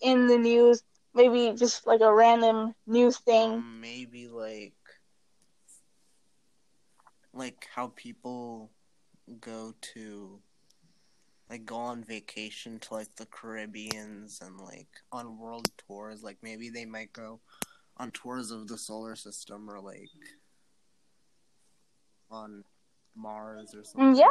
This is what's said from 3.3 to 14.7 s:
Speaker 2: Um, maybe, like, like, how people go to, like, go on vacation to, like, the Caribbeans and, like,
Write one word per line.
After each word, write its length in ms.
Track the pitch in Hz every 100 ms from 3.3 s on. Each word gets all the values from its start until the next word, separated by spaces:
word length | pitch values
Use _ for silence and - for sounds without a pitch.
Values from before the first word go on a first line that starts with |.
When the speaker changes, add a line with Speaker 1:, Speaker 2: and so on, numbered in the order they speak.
| 226 226
Speaker 2:
Um, 260 | 226 233 226
maybe, 480 | 117 123 120 120 120
like, 460 | 117 110 107 98 _ _ _ _ _ _ _ _ _ _ - _ _ _ _ _ _ _ _ _ _ _ _ _ _ _
like, 360 | 127 127 - -
how 180 | 123 123
people 760 | - 120 110 123 123 120 113 110 _ _ _ _ _ - 113
go 320 | 120 113 110 110 -
to, 460 | 113 107 101 139 202 _ _ _ _ _ _ _ _ _ _ -
like, 160 | 117
go 120 | 110 117
on 260 | 120 120
vacation 800 | 110 110 - 107 107 - 117 110
to, 140 | -
like, 200 | 110 107 -
the 100 | 113
Caribbeans 1120 | - 113 110 107 107 107 107 107 104 107 -
and, 180 | 92 95
like, 300 | 95